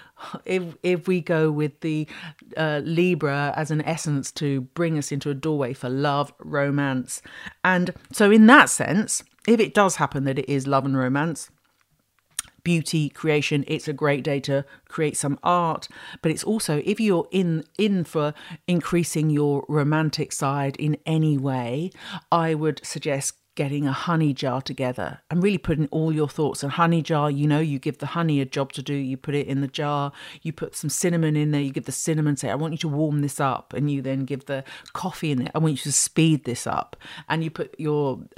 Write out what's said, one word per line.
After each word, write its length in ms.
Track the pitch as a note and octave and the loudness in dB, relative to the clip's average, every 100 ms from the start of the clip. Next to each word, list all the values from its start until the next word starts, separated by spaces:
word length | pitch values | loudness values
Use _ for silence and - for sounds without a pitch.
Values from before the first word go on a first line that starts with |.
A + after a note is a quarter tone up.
| - - - - - | -20 -20 -16 -12 -4
if, 300 | F#3 E3+ D3+ | -4 -4 -4
if 240 | F3+ F3 E3+ | 0 0 2
we 120 | F#3 | 0
go 320 | D#3 D#3+ D#3 | 2 2 2
with 300 | D3 D3+ - | 2 -2 -4
the, 260 | E3 D#3 D3+ - E3+ - - - | -4 -2 -4 -10 -16 -18 -10 -4
uh, 260 | D#3 D3+ | -2 -2
Libra 680 | D3 E3 F3+ E3 D3+ C#3+ C#3+ - | 0 2 2 2 0 0 0 -2
as 140 | D#3 | -2
an 100 | D#3 | -2
essence 500 | D3 D#3+ D#3 C#3+ C3 | -2 -4 -2 -2 -4
to 300 | - D3 C#3 B2+ | -4 -2 -2 -4
bring 240 | - E3+ D#3 | -2 0 0
us 140 | C#3 | -2
into 180 | C#3+ D3 | -4 -4
a 40 | |
doorway 400 | C#3 D#3+ D3+ B2+ | -2 -2 0 -2
for 160 | C3 B2+ | -4 -4
love, 440 | C3 D3 C#3+ C#3+ - | 0 0 0 -2 -8
romance. 800 | D#3 D3 C#3+ C#3+ C#3 C3 B2 - - - - - | -6 -2 0 2 0 -2 -4 -10 -14 -18 -18 -2
And 300 | F3+ F3+ F3+ - - | 0 2 0 -4 -8
so 200 | - G3+ | 4 8
in 140 | A3 A3 | 10 12
that 240 | C#4+ - | 10 8
sense, 540 | - A2+ F3+ A3 - - _ - | 2 0 0 0 -4 -8 _ 2
if 120 | A3+ | 2
it 140 | D#3 | 4
does 240 | G#3 G3 - | 4 2 2
happen 260 | C#3+ C#3+ | -2 0
that 160 | C3+ C3+ | -2 -2
it 80 | - | -2
is 180 | C#3 C3 | -2 2
love 200 | C#3 C3+ | 0 2
and 100 | C3+ | 0
romance, 540 | B2+ C#3 E3 - - _ _ _ _ _ _ _ _ - - _ | 0 0 0 -4 -10 _ _ _ _ _ _ _ _ -12 -12 _
beauty, 460 | E3+ E3+ D3 E3 D3 | -2 0 0 0 -2
creation, 560 | - D#3+ D3+ D3 D3 C3+ | -2 0 0 2 -2 -2
it's 220 | D#3 D#3 | -4 -4
a 40 | |
great 300 | C#3 D3+ C#3+ | -2 0 0
day 160 | B2 C#3 | -2 -2
to 240 | C#3 C#3 C3+ - _ | 0 -2 -2 -12 _
create 300 | - D3+ D3 | -4 -2 -2
some 200 | C#3+ C#3+ | -2 0
art. 460 | - F3 E3 D#3 - - - - | 2 2 2 -4 -10 -18 -18 -4
But 100 | E3 | -2
it's 140 | D#3 - | -2 -2
also, 360 | A3 - D3 D3+ | -2 -2 -2 -2
if 160 | G#3 | 0
you're 260 | G#3+ F3+ - | 2 2 0
in, 360 | F#3+ F3+ D#3+ - - | 0 0 0 -4 -2
in 280 | G#3+ F#3+ D#3+ | 0 0 0
for 280 | D#3+ D3 - - E3 - | 0 -2 -4 -14 -10 -2
increasing 640 | F3 - F3 E3 E3 D#3 | -2 2 0 0 0 2
your 360 | D3 D3 C#3+ - | 2 2 0 0
romantic 640 | D3+ C#3+ D#3 D#3 - D3 | 0 2 2 0 -2 -6
side 460 | - C#3 C#3+ C#3 C#3 | -2 -2 0 -2 -2
in 180 | D3+ D3+ - | -2 -2 0
any 320 | D#3+ D#3 C#3+ | 2 2 2
way, 540 | C3+ C3 A#2+ C3 F#3 - - F#3 - | 0 -2 -4 -4 -6 -8 -14 -14 0
I 220 | E3 E3 | 2 2
would 260 | D#3 D#3 D3 - | 0 0 -2 -8
suggest 480 | D#3 D#3 C3+ - - _ - | -6 -4 -2 -4 -8 _ -6
getting 300 | C#3+ C#3+ D3 | -2 0 -2
a 60 | |
honey 420 | C#3 - D#3+ D#3 | -2 0 2 2
jar 280 | C3 C3+ B2+ | 0 -2 -4
together 580 | - C3+ B2+ B2 D#2+ - - | -6 -4 -4 -4 -6 -8 -4
and 140 | E3+ | 0
really 160 | G3 F#3+ | 2 2
putting 280 | - D3+ D3 | 0 0 0
all 220 | D#3 D#3+ | 0 0
your 180 | D#3 D3 | 0 -2
thoughts 340 | - D3 - | 0 -2 -2
in 60 | C#3 | -4
a 40 | |
honey 300 | D3+ E3 E3 | 2 2 2
jar. 260 | D3 D#3 D3 | 2 0 2
You 160 | C#3 D3+ | 2 2
know, 140 | D3 | 2
you 180 | D#3+ C#3 | 0 -2
give 220 | D3+ C3+ | -4 -6
the 80 | C#3+ | -6
honey 340 | F3 E3 C#3+ | -2 2 2
a 40 | C3 | 0
job 260 | D3 C#3 | -2 -4
to 80 | - | -6
do, 140 | C3+ C#3+ | -4 -4
you 220 | C3 C3 | -4 -6
put 180 | - C#3+ | -4 -2
it 100 | C3+ | 0
in 160 | C#3 | -2
the 60 | C#3 | -2
jar, 440 | - D3 D3 C#3+ - - - | -2 -2 -2 -2 -6 -16 -12
you 100 | D#3+ | -10
put 240 | - - - | -8 -10 -6
some 140 | D3+ | -6
cinnamon 460 | - F3+ E3+ D#3 D3+ | -2 0 2 2 2
in 160 | D3+ | 2
there, 100 | D3 | 0
you 100 | C#3 | 0
give 140 | C#3 - | -4 -8
the 60 | |
cinnamon, 460 | - - D#3 D3+ C#3+ | -4 -2 0 2 0
say, 120 | B2+ | -2
"I 60 | B2 | -2
want 180 | D#3+ | -4
you 60 | D#3+ | -4
to 80 | E3 | -2
warm 340 | C#3+ D#3 D3 | 0 0 0
this 180 | C#3+ - | -2 -2
up," 340 | C#3 B2 - | -2 -2 -6
and 180 | - D3 | -2 0
you 100 | C#3 | 0
then 240 | C3+ C3+ C3 | -2 -4 -4
give 200 | C3+ - | -6 -6
the 180 | C3+ - - - | -8 -8 -16 -14
coffee 380 | - F#3 - D#3+ | -8 -8 -4 -2
in 80 | C3 | 0
there, 120 | - | 0
"I 60 | D#3 | 0
want 140 | D#3+ | 2
you 40 | C#3 | 0
to 140 | D3 | -2
speed 540 | - - - D#3+ D3+ - | -2 0 4 4 4 0
this 200 | A#2+ - | -6 -4
up," 300 | - - - - - - | -4 -4 -12 -18 -16 -4
and 140 | D#3+ | -4
you 80 | D#3+ | -2
put 240 | D#3+ D#3+ - | -6 -10 -6
your, 440 | D#3 D3 C#3+ C3 - | -2 0 0 -2 -6